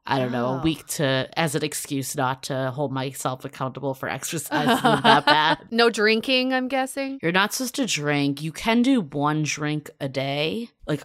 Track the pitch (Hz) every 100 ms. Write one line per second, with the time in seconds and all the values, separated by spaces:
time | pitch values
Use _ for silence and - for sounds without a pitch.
0 | - 135 127 123 123 131 160 156 - -
1 | 143 131 131 - 165 151 151 - - 139
2 | 131 151 131 135 - 135 131 127 143 131
3 | 131 131 143 131 139 - 131 131 139 135
4 | 131 110 - 165 - 294 294 233 247 220
5 | 233 226 247 294 311 311 - 226 233 233
6 | 208 220 226 262 254 262 254 262 262 -
7 | 269 269 165 180 202 - 254 - 240 160
8 | 147 147 143 143 156 156 226 226 240 262
9 | 156 147 147 151 151 - 151 151 - -
10 | 143 131 135 139 151 202 233 _ - 147